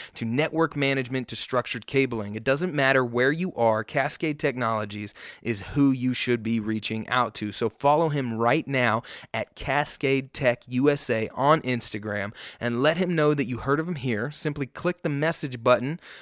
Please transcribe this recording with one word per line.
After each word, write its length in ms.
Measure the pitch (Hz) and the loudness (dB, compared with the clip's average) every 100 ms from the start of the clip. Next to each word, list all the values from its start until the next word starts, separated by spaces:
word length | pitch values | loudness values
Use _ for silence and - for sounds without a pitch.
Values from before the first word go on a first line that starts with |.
| - - | -12 -6
to 100 | 113 | -2
network 500 | 123 160 160 160 143 | 0 0 0 0 0
management 520 | 139 135 123 131 120 | 0 0 -2 -4 -4
to 80 | 117 | -6
structured 500 | - 127 - 117 - | -2 -2 -2 -6 -2
cabling, 480 | 139 131 117 101 | 2 2 0 -4
it 100 | 110 | -4
doesn't 300 | 117 143 180 | 0 0 0
matter 320 | 147 135 135 123 | 2 4 4 2
where 260 | 120 135 | 2 2
you 220 | 160 180 | 2 -2
are, 300 | - 113 110 | 2 2 2
Cascade 560 | - 143 139 - 160 147 | 0 -2 -2 -2 -4 -2
Technologies 720 | 147 123 113 110 104 104 104 - - - | -2 0 0 0 -4 -6 -10 -12 -18 -8
is 180 | 117 104 | -4 -4
who 300 | - 143 139 | -2 2 4
you 200 | 127 127 123 | 4 0 0
should 260 | - 120 | 0 0
be 180 | 110 113 | 0 -2
reaching 480 | 107 110 - 110 - | 0 -2 -2 -6 -2
out 280 | 123 113 - | 0 0 -2
to. 160 | 104 | -6
So 180 | - 113 | -2 -2
follow 400 | - 143 151 165 | 2 2 4 2
him 300 | 147 123 110 | 0 -2 0
right 280 | 117 156 139 | 2 2 0
now 360 | 131 120 110 - - - | 2 2 2 -4 -16 -8
at 220 | 110 107 | -6 -6
Cascade 800 | - - 143 147 - 135 135 135 | -8 -2 0 0 0 0 0 -2
Tech 300 | - 127 120 123 | 0 0 0 -2
U 200 | 127 143 | 2 4
S 180 | 143 - | 2 0
A 220 | 113 110 - | -2 -2 0
on 260 | 139 160 | 4 4
Instagram 720 | 127 120 - 107 104 101 101 - - - | 2 -2 -2 -6 -6 -6 -6 -10 -16 -6
and 220 | 120 120 | -2 2
let 160 | 147 165 | 2 2
him 160 | 180 | 0
know 220 | 165 151 143 | 2 4 2
that 100 | 123 | 0
you 140 | 117 | -2
heard 200 | 131 143 | -2 -2
of 80 | 165 | -2
him 60 | |
here. 380 | 151 127 107 139 | -4 -2 -2 -4
Simply 340 | - 156 147 135 | -6 -6 -4 -6
click 380 | - 175 175 | -4 -4 -2
the 60 | 165 | -2
message 540 | 143 160 - 147 123 | 0 0 -2 -6 0
button 360 | 127 120 127 170 - - | 4 4 2 -6 -10 -20